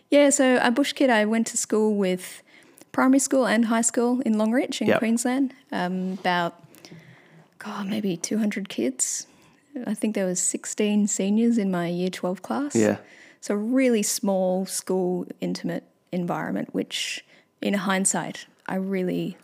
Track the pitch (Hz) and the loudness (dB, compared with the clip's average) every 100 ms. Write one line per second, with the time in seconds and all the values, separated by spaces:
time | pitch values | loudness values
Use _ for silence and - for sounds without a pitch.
0 | - 285 285 277 262 247 247 233 285 - | 2 6 6 6 4 4 4 2 0 2
1 | 269 220 214 226 226 - - 214 214 202 | 4 4 4 0 0 -4 -2 2 2 2
2 | 185 180 - - - - - - - - | 0 0 -6 -18 -20 -20 -20 -20 -8 2
3 | 262 269 - 269 214 220 226 226 226 247 | 4 4 4 2 4 2 2 2 2 2
4 | 240 247 226 214 220 247 - - 220 - | 0 0 0 2 2 2 0 -2 2 2
5 | 226 233 247 254 262 - - 196 180 185 | 2 0 0 0 -2 -4 -8 -4 -2 -2
6 | 185 185 185 175 170 - - - - 170 | -4 -2 0 0 -2 -6 -20 -20 -20 -20
7 | - - _ - _ - 214 208 196 214 | -20 -20 _ -20 _ -16 -12 -8 -6 -4
8 | 202 170 - 220 214 208 190 - 254 262 | -2 -4 -2 0 0 -2 -6 -4 -4 -2
9 | - - - _ _ _ _ 277 233 214 | -4 -6 -10 _ _ _ _ -10 -6 -4
10 | 214 208 185 180 - - - - 208 208 | -2 -2 -2 -2 -4 -6 -6 -2 0 2
11 | 202 - 196 214 233 226 196 175 170 175 | 2 0 0 2 2 2 0 -2 -2 -2
12 | 185 - 180 190 - 226 285 113 104 101 | -4 -4 -6 -6 -6 -6 -2 2 2 0
13 | - - - - - 208 220 254 262 220 | -6 -20 -20 -14 -6 -4 0 2 4 2
14 | 202 - 202 190 185 185 185 - - 185 | 0 -2 0 2 2 0 -4 -6 -4 -2
15 | 180 180 - - 180 180 170 170 - _ | 0 -2 -6 -8 -6 -6 -6 -8 -10 _
16 | - 180 175 156 160 - - - - - | -8 -6 -4 -4 -4 -6 -6 -6 -6 -6
17 | - - - - _ - 208 202 180 190 | -6 -8 -14 -20 _ -6 -2 -2 0 0
18 | 196 180 - - - _ - 190 190 190 | 0 -2 -4 -10 -16 _ -6 -4 -2 -2
19 | 180 175 170 180 | -2 -2 -4 -8